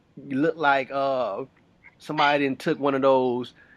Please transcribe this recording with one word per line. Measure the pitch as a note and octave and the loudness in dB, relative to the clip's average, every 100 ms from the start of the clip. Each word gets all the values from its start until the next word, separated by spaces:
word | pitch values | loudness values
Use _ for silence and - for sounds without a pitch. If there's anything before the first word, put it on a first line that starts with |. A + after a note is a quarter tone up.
| _ - C3+ | _ -20 -8
looked | C3 D#3+ D#3+ | -2 -2 0
like, | C#3+ C#3 C3 | 2 2 0
uh, | C3+ C#3 C3 A2+ G2+ C3+ _ _ _ _ _ | -4 -2 -2 -4 -6 -10 _ _ _ _ _
somebody | - D3+ C#3+ D3 | -8 0 2 2
done | C#3 C3 | 0 -2
took | F3 D#3 | -4 -2
one | C#3 | 0
of | C3+ | 2
those, | C3+ C3 B2+ B2 B2 - _ | 4 4 2 -2 -6 -14 _